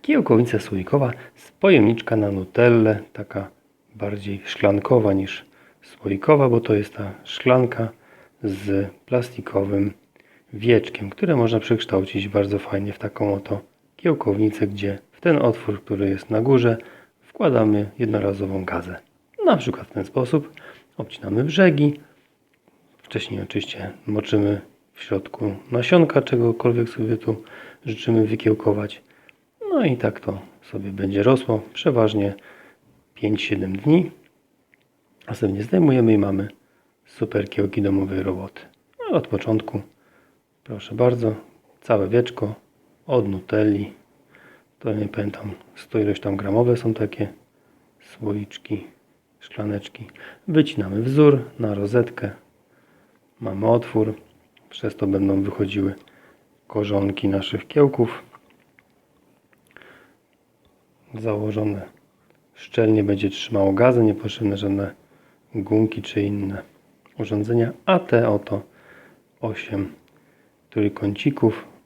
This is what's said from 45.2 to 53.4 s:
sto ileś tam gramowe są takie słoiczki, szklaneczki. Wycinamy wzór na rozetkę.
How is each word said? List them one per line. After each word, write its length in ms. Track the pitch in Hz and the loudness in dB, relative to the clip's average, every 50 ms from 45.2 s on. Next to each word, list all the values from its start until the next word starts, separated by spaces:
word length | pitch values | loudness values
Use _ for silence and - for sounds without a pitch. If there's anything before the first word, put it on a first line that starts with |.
| 104 104 101 - - 104 92 - - _ _ | -6 -6 -8 -10 -12 -14 -14 -14 -20 _ _
sto 240 | - - _ - 117 | -20 -20 _ -2 -2
ileś 220 | 104 104 101 - | 0 0 -2 -4
tam 160 | - 104 98 | -4 -6 -6
gramowe 400 | 98 101 98 101 113 120 120 120 | -4 -4 -2 2 2 2 2 2
są 180 | 117 - 117 110 | 0 0 -4 -4
takie 340 | - 110 101 - - 117 104 - _ _ _ _ _ _ _ _ _ _ _ _ _ | -4 -4 -6 -4 -6 -8 -8 -8 _ _ _ _ _ _ _ _ _ _ _ _ _
słoiczki, 840 | _ - - - 113 107 101 104 101 - - - _ - 110 98 - - _ _ _ _ _ _ _ _ _ _ | _ -20 -18 -10 -6 -6 -6 -6 -8 -10 -16 -20 _ -10 -10 -10 -10 -16 _ _ _ _ _ _ _ _ _ _
szklaneczki. 680 | - - - - 104 104 104 101 - - _ - 110 - _ - - - - _ _ - | -20 -20 -12 -8 -6 -6 -6 -6 -8 -12 _ -18 -20 -20 _ -20 -20 -20 -20 _ _ 0
Wycinamy 540 | 165 156 156 - - - 101 95 98 104 113 | 4 4 4 4 0 -6 -4 -4 -2 -2 -2
wzór 380 | 127 135 147 151 147 143 127 113 - - - | 0 4 6 8 8 6 4 0 -6 -8 -6
na 160 | 117 107 104 | -4 -2 -2
rozetkę. 560 | 101 101 104 117 127 117 123 - - - 101 101 - _ _ _ _ _ _ _ _ _ _ _ _ _ _ _ _ _ _ _ _ | -2 -2 0 2 2 2 2 -4 -8 -10 -10 -10 -12 _ _ _ _ _ _ _ _ _ _ _ _ _ _ _ _ _ _ _ _